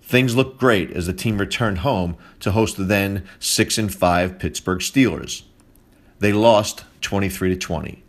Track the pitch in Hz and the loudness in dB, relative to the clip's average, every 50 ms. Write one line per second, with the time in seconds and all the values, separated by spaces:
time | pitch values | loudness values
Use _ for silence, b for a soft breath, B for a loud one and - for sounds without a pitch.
0 | _ - - 123 131 127 113 127 131 131 - - 131 127 113 98 87 - - - | _ 2 2 2 2 4 2 2 0 0 -2 0 4 4 4 4 2 -2 -4 -4
1 | 85 87 92 - - 117 107 101 101 95 - - 120 110 98 85 80 139 127 95 | -4 -4 -4 -4 -2 -4 -2 -2 -2 -4 -2 -2 -2 -2 -2 -2 -2 0 0 0
2 | 90 87 85 B B B B B - 107 95 110 110 104 - - 98 92 104 101 | -2 -2 -6 B B B B B -4 -2 2 2 0 0 -2 -4 -2 0 0 0
3 | 98 98 98 98 92 B B B - - - - 107 - - - 110 101 90 - | 0 0 -4 -6 -8 B B B -6 -4 0 0 0 0 0 -2 -2 -4 -2 0
4 | - 90 87 87 90 92 92 - - 78 73 - - - 92 90 - - - 139 | 2 2 4 2 0 -2 -4 -6 -8 -6 -6 -6 -4 -4 -4 -4 -4 -2 2 2
5 | 131 110 82 71 65 65 - - - _ _ _ _ _ _ _ _ _ b b | 2 2 2 -4 -8 -12 -12 -14 -14 _ _ _ _ _ _ _ _ _ b b
6 | b b b b 104 104 101 104 107 117 113 104 107 - - - - - _ _ | b b b b 0 0 2 4 6 6 6 6 4 0 -6 -12 -18 -20 _ _
7 | - - - 98 98 95 - - 95 92 92 90 - - 85 78 76 73 - - | -8 -4 -2 -2 -2 -2 -2 -2 0 0 0 -2 -4 -6 -6 -6 -6 -8 -14 -16
8 | - | -20